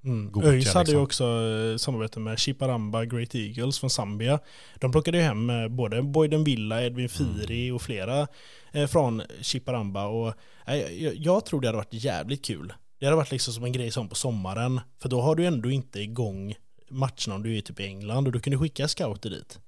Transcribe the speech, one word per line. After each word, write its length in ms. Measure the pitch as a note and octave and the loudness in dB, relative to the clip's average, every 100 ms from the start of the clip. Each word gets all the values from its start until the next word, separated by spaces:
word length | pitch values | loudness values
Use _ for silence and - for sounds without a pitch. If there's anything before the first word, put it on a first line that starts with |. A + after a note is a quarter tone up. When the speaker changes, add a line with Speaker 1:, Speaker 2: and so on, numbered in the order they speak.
Speaker 1:
Mm. 280 | C3+ A#2 G#2 | -2 -2 0
Speaker 2:
Gothia, 180 | G#2 D#3 | 4 8
Speaker 1:
öis 240 | C3 C3 | 8 6
hade 160 | F3+ E3+ | 6 6
ju 100 | D3 | 6
Speaker 2:
liksom. 20 | |
Speaker 1:
också, 200 | C#3 - B2 A#2 A2+ A2 A2+ | 4 2 2 2 2 0 0
eh, 40 | A2+ | 0
samarbete 440 | - A#2+ A2 - | -2 -2 -2 -4
med 180 | A2 A2 | -4 -2
Chiparamba 680 | - C3+ C3+ A#2+ G#2+ A2+ | -2 0 0 0 0 -2
Great 300 | A#2 A#2+ A#2 | -2 -4 -4
Eagles 440 | B2 G#2 A2 B2+ C3+ | -4 -6 -4 -2 -2
från 120 | C3 | -2
Zambia. 480 | - G2+ G#2 A#2 C#3+ - - - - | -2 -2 -2 2 2 0 -20 -20 -4
De 140 | B2+ | 2
plockade 260 | D3+ D3+ E3+ | 2 4 4
ju 60 | |
hem, 260 | E3 G#2 A#2 | 4 2 0
eh, 180 | A#2+ A2+ | 0 0
både 340 | B2 A2+ A2+ | -2 0 0
Boyden 420 | C#3 D3+ D#3 D#3 | 2 4 4 4
Villa, 380 | D3+ A#2+ G#2+ A2 | 2 2 0 0
Edwin 240 | B2 B2 B2 - | -2 -2 -4 -2
Speaker 2:
Mm. 140 | C3 | -2
Speaker 1:
Firi 360 | G#2+ - A#2 B2 | -2 -4 -4 -2
och 120 | B2 | -4
flera, 460 | - A2 F#2+ C3+ D3 - - - - | -4 -6 -2 0 0 -4 -20 -20 -6
eh, 140 | D3 C#3+ | 0 2
från 360 | E3+ C3 A2+ - C2+ | 4 4 0 -6 -8
Chiparamba. 640 | A#2 C3 - B2 G2+ G2 G2+ | -4 -4 -2 -2 -2 -2 -2
Och, 280 | A2+ A2+ A2 - - - | -2 -2 -6 -14 -16 -4
eh, 100 | C#3 D#2+ F2 | -4 -4 -4
jag, 100 | D3+ | -4
jag 320 | F2+ D#3 F#3+ - | -2 2 2 2
tror 140 | D3 | -2
det 80 | B2+ | 0
hade 80 | A2 | -2
varit 100 | G#2 | -4
jävligt 520 | A#2 B2 F2+ E2 C#3 | -4 -2 -2 -4 -6
kul. 280 | - F2+ F2 - - - | -6 -6 -8 -14 -20 -2
Det 60 | C#3 | 2
hade 100 | D#3+ | 2
varit 140 | D3+ | 2
liksom 240 | C3 - | -2 -2
som 100 | A#2 | -4
en 80 | B2 | -4
grej 180 | B2+ A#2+ | -2 -2
som 180 | C3 G#2+ | -4 -4
på 60 | |
sommaren. 680 | - C3 A2+ F#2 G2+ B2 B2+ - - | -4 -2 -2 -2 -2 0 -2 -4 -10
För 60 | B2+ | -2
då 120 | B2+ | 2
har 140 | C3 | 4
du 120 | D#3+ F3 | 4 2
ändå 240 | D3 A2+ | 2 0
inte 300 | C3+ - G2+ | -2 -4 -8
igång 540 | G#2 A#2 A2+ G2 G2 G#2 - - - | -6 -2 -4 -4 -8 -10 -14 -20 -12
matcherna 440 | C3 C3+ - - | -2 -2 -2 -6
om 80 | G2 | -4
du 140 | G#2+ A2 | -4 -4
är 40 | |
typ 200 | - - | -6 -8
i 40 | |
England, 420 | G2 G2 G#2 B2 C3+ | -8 -8 -4 0 0
och 60 | |
du 80 | A#2+ | 0
kunde 180 | C#3+ C3+ | 0 0
skicka 300 | D#3 - C#3 | 0 0 -2
scouter 420 | - D3 G2 A2 | -2 -4 -4 -8
dit. 280 | F2+ - - | -10 -12 -18